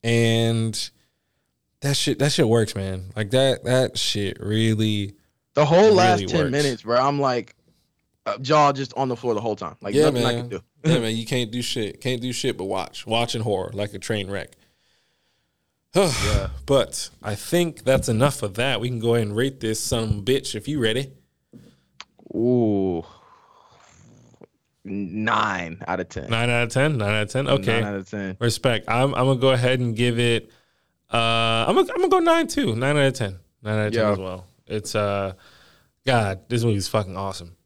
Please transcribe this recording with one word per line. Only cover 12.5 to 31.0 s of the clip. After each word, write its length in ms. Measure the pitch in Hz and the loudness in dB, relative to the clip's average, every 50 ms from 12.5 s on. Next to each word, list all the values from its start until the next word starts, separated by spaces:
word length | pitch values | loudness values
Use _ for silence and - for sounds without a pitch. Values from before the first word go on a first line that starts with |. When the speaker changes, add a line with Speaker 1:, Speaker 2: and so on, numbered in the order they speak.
| 117 | -4
Speaker 1:
but 80 | - - | -4 -4
watch. 400 | 98 98 95 85 - - - - | -4 -4 -4 -4 -6 -12 -16 -6
Watch 300 | - 110 117 117 117 - | -2 0 0 0 0 -2
and 80 | 117 107 | -4 -2
horror 280 | 113 101 92 90 85 113 | -2 -2 -2 -4 -6 -6
like 200 | 101 104 101 - | -6 -6 -6 -8
a 60 | 98 | -12
train 300 | - - 113 104 98 92 | -6 -6 -4 -4 -4 -6
wreck. 220 | 98 95 - - - | -6 -8 -8 -10 -16
<sighs> 1400 | _ _ _ _ _ _ _ _ _ _ _ _ _ _ _ _ _ _ _ _ _ _ _ _ _ _ _ - | _ _ _ _ _ _ _ _ _ _ _ _ _ _ _ _ _ _ _ _ _ _ _ _ _ _ _ 2
Speaker 2:
Yeah. 540 | 175 202 165 123 113 - - - - 98 - - - - | 2 2 2 2 0 0 2 2 2 0 -2 -8 -10 0
Speaker 1:
But 440 | - 139 135 113 - - - - - - _ | 2 4 4 4 0 -4 -10 -10 -10 -14 _
I 140 | - 107 104 | -8 -6 -6
think 480 | - - - - 175 175 165 151 - - | -6 -4 0 0 2 2 0 -4 -4 0
that's 240 | - 135 127 - | 2 2 2 2
enough 360 | - 113 107 127 143 135 - - | 0 2 2 2 2 2 -2 -6
of 100 | 101 92 | -6 -4
that. 240 | 107 120 135 127 104 | -2 -2 0 0 -2
We 80 | 113 | -2
can 120 | 123 123 117 | -4 -4 -2
go 160 | 110 120 117 | 0 2 2
ahead 120 | 117 110 | 2 2
and 80 | 104 101 | 0 0
rate 240 | 110 127 139 135 - | -2 -2 -2 -2 -4
this 200 | - 110 110 - | -4 -4 -2 -2
son 240 | - - 123 117 113 | -2 -2 -2 -2 0
of 60 | 110 104 104 | -2 -2 -2
a 20 | |
bitch 340 | 98 110 131 139 - - - | 0 0 0 0 -2 -6 -10
if 120 | 107 - | -8 -6
you 120 | - 151 147 | -6 -4 0
ready. 320 | 117 110 110 123 139 135 - _ _ _ _ _ _ _ - - - - _ _ _ _ _ _ - _ _ _ - - - | 0 0 0 -2 -4 -6 -14 _ _ _ _ _ _ _ -20 -20 -20 -20 _ _ _ _ _ _ -20 _ _ _ -20 -10 -4
Speaker 2:
Ooh. 680 | - 113 123 123 123 117 107 104 98 95 95 87 82 82 - - - _ - - _ _ _ _ _ _ _ _ _ - _ _ - 50 - - - - - - _ - _ _ _ _ _ _ _ _ | -2 2 2 4 4 4 2 2 2 0 0 -2 -4 -6 -10 -20 -20 _ -20 -20 _ _ _ _ _ _ _ _ _ -20 _ _ -20 -20 -20 -20 -20 -20 -20 -20 _ -20 _ _ _ _ _ _ _ _
Nine 1000 | 101 190 101 101 85 87 107 107 113 113 107 107 107 98 92 87 82 85 90 - | -8 -8 -6 -6 -6 -6 -4 -2 0 0 0 0 -2 -2 -4 -6 -8 -10 -12 -6
out 120 | - 92 92 | -6 -4 -4
of 100 | 92 - | -4 -6
ten. 200 | - - 67 - | -8 -10 -4 -2
Speaker 1:
Nine 200 | 117 113 120 120 | -2 0 2 2
out 140 | 120 120 120 | 2 2 0
of 60 | 117 | 0
ten? 280 | - 127 139 156 151 | 0 0 2 2 0
Nine 160 | 120 104 101 107 | 0 0 0 0
out 100 | 107 107 | 0 -2
of 60 | - | -2
ten? 180 | - 127 143 | -2 -2 0
Okay. 340 | 131 131 110 98 117 113 113 | 2 0 0 2 0 0 0
Speaker 2:
Nine 20 | 107 | 0
out 120 | 104 101 | -2 -4
of 140 | 98 92 - | -6 -8 -8
ten. 280 | - 104 98 95 92 - | -8 -6 -6 -6 -6 -2
Speaker 1:
Respect. 500 | 117 117 113 - - 131 120 107 - - | 0 0 0 2 0 0 0 0 -2 -2
I'm, 240 | 113 120 131 143 131 | 0 2 2 2 2
I'm 120 | - 127 | 2 2
gonna 140 | 135 135 123 | 2 2 4
go 120 | 127 135 | 4 4
ahead 280 | 131 123 123 127 131 127 | 4 4 2 2 2 2
and 160 | 123 120 113 | 0 -2 0
give 220 | 104 120 123 117 | 0 0 0 2
it, 320 | 117 120 120 117 113 - - _ _ _ _ _ _ _ _ _ _ | 2 2 2 2 0 -2 -8 _ _ _ _ _ _ _ _ _ _